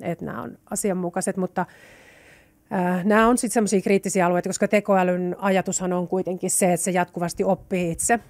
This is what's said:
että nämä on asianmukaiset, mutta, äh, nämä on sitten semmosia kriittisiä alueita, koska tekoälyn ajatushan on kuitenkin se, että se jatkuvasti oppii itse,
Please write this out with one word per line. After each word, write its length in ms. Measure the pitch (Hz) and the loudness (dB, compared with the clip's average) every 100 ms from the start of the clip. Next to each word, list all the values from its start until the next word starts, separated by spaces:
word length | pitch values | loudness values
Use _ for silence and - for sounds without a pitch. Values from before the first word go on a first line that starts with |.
että 240 | - 165 | -8 -8
nämä 180 | 165 - | -8 -10
on 160 | - - _ | -12 -16 _
asianmukaiset, 680 | 208 214 185 175 190 185 190 | -6 -2 -2 -4 -4 -4 -4
mutta, 300 | 185 - 175 - - - - - - - _ _ _ | -4 -4 -6 -8 -20 -20 -20 -20 -20 -20 _ _ _
äh, 320 | 196 180 180 | -2 0 0
nämä 240 | 185 208 226 | 2 4 4
on 100 | 247 | 4
sitten 160 | 220 | 0
semmosia 260 | 233 208 196 | 0 2 0
kriittisiä 460 | 196 196 196 196 175 | 2 0 2 0 2
alueita, 220 | 180 185 | 2 -2
koska 200 | 185 202 | -2 2
tekoälyn 680 | 208 202 190 180 180 180 180 | 2 4 2 4 0 -2 -2
ajatushan 540 | 196 190 175 175 185 | 0 0 0 -4 -2
on 160 | 180 175 | -2 -2
kuitenkin 420 | 190 180 180 185 | -2 -4 -4 -2
se, 220 | - 185 | 2 2
että 120 | 175 | 2
se 60 | - | 0
jatkuvasti 540 | 180 180 - 170 - | 0 -2 -4 -6 -2
oppii 460 | 190 185 - 185 175 | 0 0 -2 -2 -2
itse, 300 | 165 - 233 - | -2 0 0 -2